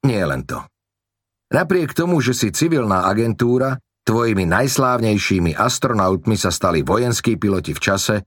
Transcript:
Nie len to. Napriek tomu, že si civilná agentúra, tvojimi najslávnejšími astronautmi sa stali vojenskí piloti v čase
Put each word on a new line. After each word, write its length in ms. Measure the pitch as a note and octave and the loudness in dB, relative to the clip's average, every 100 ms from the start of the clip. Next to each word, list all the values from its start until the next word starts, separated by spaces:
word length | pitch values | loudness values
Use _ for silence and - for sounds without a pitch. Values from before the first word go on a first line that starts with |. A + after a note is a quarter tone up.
| C#3 | 0
Nie 160 | A2 E2 | 0 -2
len 160 | C2+ | -4
to. 160 | C2 - - _ _ _ _ _ _ _ _ | -6 -10 -12 _ _ _ _ _ _ _ _
Napriek 400 | D3 E3+ F#3 D#3+ | -2 2 0 0
tomu, 240 | - E3+ E3+ | -2 0 0
že 160 | A#2+ | 0
si 160 | B2 A2 | 0 -2
civilná 560 | - E3 D#3 A2 F#2 F#2 | 0 0 0 2 0 2
agentúra, 720 | G2+ A#2 G#2 A#2+ B2 C3 C3 _ _ - | 0 0 0 2 2 0 -4 _ _ -2
tvojimi 400 | A2+ A#2 G2 F2 | 0 2 2 2
najslávnejšími 1040 | F2+ C3+ - C3 B2 A2 G#2 - F#2+ E2+ | 2 0 0 0 2 2 0 0 0 0
astronautmi 800 | D2+ A#2 - C3+ A2 F#2 F#2 A2+ | 0 -2 0 -2 0 0 0 0
sa 160 | G#2+ A2+ | 0 -2
stali 320 | - F#2 E2 | 0 0 0
vojenskí 560 | C2+ G#2 B2 A#2 - G#2+ | 0 0 0 0 0 0
piloti 400 | G#2 F#2+ D#2+ D2 | 0 0 -4 -4
v 60 | - | -2
čase 300 | G2 - G#2 | 0 0 -2